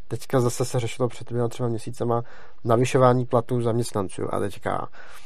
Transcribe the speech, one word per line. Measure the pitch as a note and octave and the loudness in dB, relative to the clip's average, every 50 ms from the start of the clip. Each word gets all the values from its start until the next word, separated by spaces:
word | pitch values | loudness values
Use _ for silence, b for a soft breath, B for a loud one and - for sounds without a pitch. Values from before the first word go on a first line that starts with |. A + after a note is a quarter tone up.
| - - | -6 -6
teďka | - A2+ - - - C3+ | -6 -6 -4 0 2 2
zase | A#2+ B2 A#2+ - B2+ | 2 2 2 0 -2
se | - - C3 | -2 -2 -2
řešilo | A#2 A2+ - - B2+ A#2+ | -2 -2 -2 -2 -2 -2
před | - - B2 - | -2 -4 -6 -4
dvěma, | A#2+ A#2+ A#2+ A#2 | -2 -2 -2 -2
třema | A#2 - B2+ A#2+ | -2 -2 -2 -2
měsícema | A#2 A2 - - A#2+ - A#2+ A#2+ A#2 A#2 A2+ b b b b b b b - | -2 -4 -4 -6 -6 -2 0 0 0 0 0 b b b b b b b 2
navyšování | A#2 A#2 A#2 B2+ B2 - C3+ B2+ B2+ B2 B2+ B2 | 4 4 4 4 4 4 6 8 8 6 6 2
platů | A#2 - A#2+ A2 - B2+ B2 | 2 2 2 2 2 0 0
zaměstnanců. | A#2 A#2 A2 A#2 A#2+ - - G#2+ G2 F#2 - - G#2 - - | 0 0 0 0 0 0 -2 -2 -2 -2 -2 -4 -4 -2 -2
A | G2 | -2
teďka | G2+ G2+ F#2+ - - G2 F#2+ F#2 - - b b b b b b b | -2 -2 -4 -4 -2 -2 -2 -2 -2 -6 b b b b b b b